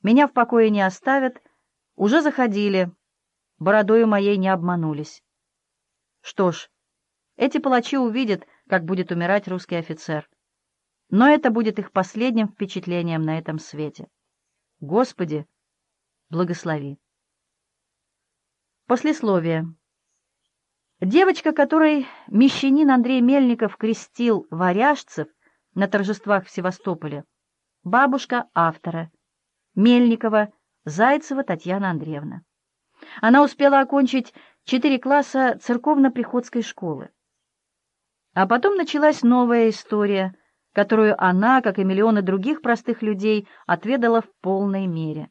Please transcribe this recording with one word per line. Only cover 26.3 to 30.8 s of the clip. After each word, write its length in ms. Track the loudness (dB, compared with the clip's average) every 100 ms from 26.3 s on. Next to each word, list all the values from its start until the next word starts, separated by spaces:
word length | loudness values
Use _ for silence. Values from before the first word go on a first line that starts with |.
| -2 -2
в 40 |
Севастополе, 760 | -6 -6 -6 -8 -8 -8 -12 -14 _ _ _ _ _
бабушка 680 | -2 2 2 0 -4 -6 -4
автора, 580 | -2 -2 -2 -10 -10 -12 _ _ _ _ _ _ 2
Мельникова 760 | 4 6 4 2 0 0 -2 _ _ _